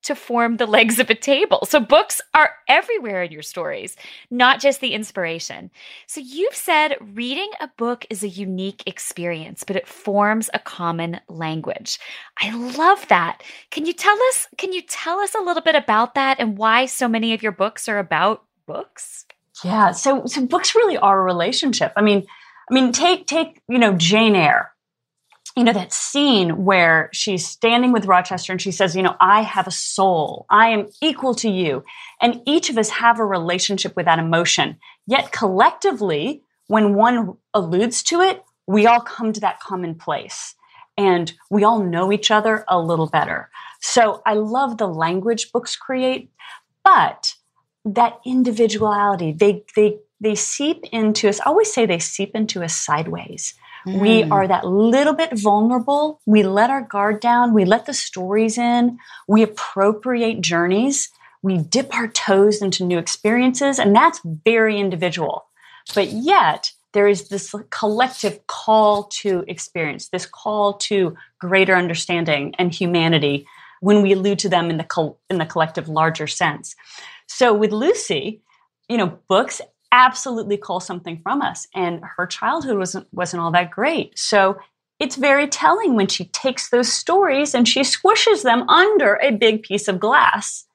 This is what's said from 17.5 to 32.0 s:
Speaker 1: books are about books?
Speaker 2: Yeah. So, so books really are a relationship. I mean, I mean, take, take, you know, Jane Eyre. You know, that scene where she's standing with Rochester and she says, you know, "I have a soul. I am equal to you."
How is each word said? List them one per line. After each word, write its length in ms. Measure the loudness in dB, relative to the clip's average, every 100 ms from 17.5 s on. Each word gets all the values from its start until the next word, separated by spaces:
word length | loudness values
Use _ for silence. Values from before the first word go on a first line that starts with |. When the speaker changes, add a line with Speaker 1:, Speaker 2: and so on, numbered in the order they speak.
Speaker 1:
books 380 | -2 -4 -4 -6
are 100 | -4
about 460 | -2 0 0 -2 _ _
books? 640 | -12 -12 -12 -18 -20 -20 -20 _ _ -10
Speaker 2:
Yeah. 280 | -4 2 2
So, 340 | 2 0 0 -2
so 180 | -4 -2
books 280 | 0 2
really 220 | 2 2 2
are 200 | 2 4
a 40 |
relationship. 680 | 2 0 -2 -2 -2 0 -2 2
I 60 |
mean, 240 | 2 2 -2 -20 -20 _ -2
I 40 |
mean, 180 | 2 2
take, 340 | 2 2 2 -2
take, 340 | -4 -4 _ -4
you 100 | 2
know, 140 | 2
Jane 400 | 2 2 4 4
Eyre. 380 | 4 4 2 -2 _ _ _ _ _ _ _ -10 2
You 80 |
know, 80 | 2
that 200 | 2 -4
scene 720 | -8 -4 0 2 2 2 0 2
where 420 | 4 4 4 0
she's 320 | -6 -4 -4 -6
standing 420 | -2 2 2 2
with 140 | 0
Rochester 480 | 4 2 2 -8 -6
and 80 | -6
she 100 | -6
says, 220 | -2 0
you 80 | 2
know, 140 | -2 2
"I 200 | 4 4
have 260 | 2 -4 -4
a 40 |
soul. 720 | -6 -8 0 0 0 -2 -8 0
I 180 | 4 4
am 200 | 2 -4 _
equal 340 | -4 -2 -4 -2
to 120 | -2
you." 340 | -2 -2 -4 -8 -20